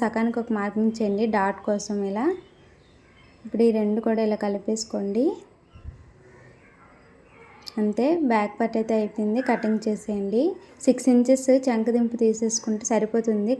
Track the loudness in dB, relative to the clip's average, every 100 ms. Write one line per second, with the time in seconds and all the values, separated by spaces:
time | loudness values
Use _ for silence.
0 | -2 0 -2 -2 -2 -2 -2 0 0 0
1 | 0 0 0 2 0 -2 -2 -4 -4 -4
2 | -4 -2 -2 -2 -8 -20 -20 -20 _ _
3 | -20 -20 -20 -20 -6 0 2 2 0 0
4 | 0 0 0 -2 -2 -4 -4 -6 -6 -6
5 | -2 0 0 -2 -10 _ _ -18 -18 -18
6 | -20 -20 -20 -20 -20 -20 -20 -20 -20 -20
7 | -20 -20 -20 -20 -20 -20 -12 -4 -2 0
8 | 0 2 2 0 0 -2 -2 -2 0 0
9 | 0 -2 -2 0 0 0 0 0 -2 -4
10 | -6 -6 -2 0 0 -2 -12 -2 2 2
11 | 4 4 6 4 4 4 4 0 2 2
12 | 0 2 0 2 -2 -2 -4 -4 0 0
13 | 2 0 0 0 0